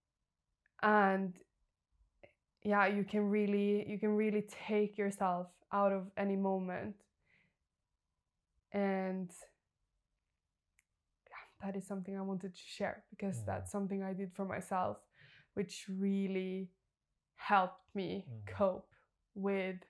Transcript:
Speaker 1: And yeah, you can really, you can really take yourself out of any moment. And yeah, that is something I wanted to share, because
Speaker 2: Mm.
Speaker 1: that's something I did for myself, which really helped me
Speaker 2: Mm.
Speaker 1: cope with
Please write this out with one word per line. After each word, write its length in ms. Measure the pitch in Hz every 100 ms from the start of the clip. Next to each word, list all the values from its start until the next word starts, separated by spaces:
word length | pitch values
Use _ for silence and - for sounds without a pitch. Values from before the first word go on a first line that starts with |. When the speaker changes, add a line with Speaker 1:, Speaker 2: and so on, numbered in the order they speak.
| _ _ _ _ _ _ _ -
Speaker 1:
And 520 | 214 214 196 190 190 180 - _ _ _ _ _ _ _ - _ _ _ 208
yeah, 180 | 202 190
you 200 | 202 196
can 240 | 214 208
really, 600 | 208 208 202 202 208 -
you 80 | 208
can 120 | 214 208
really 260 | 214 208 208 - -
take 300 | 214 208 208
yourself 500 | 202 196 190 175 180 - -
out 220 | 202 202
of 140 | 196 190 -
any 180 | 202 196
moment. 600 | 196 190 185 180 208 202 _ _ _ _ _ _ _ _ _ _ _ _ _ _ _ _ _
And 580 | 202 196 190 190 185 180 - - _ _ _ _ _ _ _ _ _ _ _ _ _ _ _ _ _ -
yeah, 360 | - - - 196
that 120 | 196
is 100 | 190
something 300 | 196 185 196
I 40 |
wanted 320 | 190 190 190
to 80 | 185
share, 440 | - - 202 - -
because 280 | - 196 127
Speaker 2:
Mm. 80 | 104
Speaker 1:
that's 260 | 135 95
something 320 | 202 196 196
I 80 | 190
did 220 | 185 196
for 100 | 185
myself, 540 | 190 190 175 185 - - - _ - - _
which 320 | - 202 - -
really 840 | 190 196 196 196 190 185 185 190 _ _ _ _ _ _ -
helped 500 | - 202 185 - _ 202
me 320 | 180 190 185
Speaker 2:
Mm. 160 | 110 101
Speaker 1:
cope 460 | 98 196 190 - _ _ _ _
with 440 | - 196 196 185 185